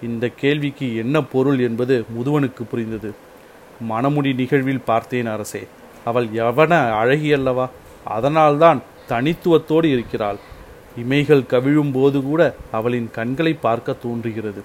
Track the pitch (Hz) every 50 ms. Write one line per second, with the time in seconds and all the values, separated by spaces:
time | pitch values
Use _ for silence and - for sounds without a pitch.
0 | 117 117 117 113 117 123 120 - - 139 147 151 143 143 135 - 139 127 113 113
1 | 110 120 143 156 143 - - 127 131 135 143 127 123 120 117 113 123 123 135 123
2 | 110 - 113 113 120 135 147 151 143 127 - - 117 110 - 120 113 110 110 110
3 | 101 107 104 - - - - - - - - - - - - - 117 113 110 113
4 | 123 139 147 147 143 139 135 127 127 123 147 139 131 131 135 127 127 - 113 113
5 | 113 - - 123 120 117 107 107 107 - - 104 98 - - - - - - -
6 | - 117 117 123 120 113 107 113 113 117 120 123 156 156 175 165 139 117 110 107
7 | 113 123 135 151 151 151 147 143 135 131 127 123 127 127 - - - - - -
8 | - - 101 110 113 139 151 160 156 151 143 143 160 170 156 127 - - - -
9 | - - 135 117 123 151 170 - - 185 165 151 156 - 156 160 165 160 139 123
10 | 113 - - 117 110 104 101 104 - - - - - - - - - - - -
11 | 120 120 135 143 147 139 151 139 127 - - 123 127 139 147 151 147 147 135 127
12 | 135 143 139 143 131 135 147 165 170 139 - - - - - 110 110 123 123 123
13 | 117 113 - - 113 120 131 135 165 165 160 151 - 117 113 113 - - 135 -
14 | - 120 117 120 110 117 110 110 107 107 101 101 98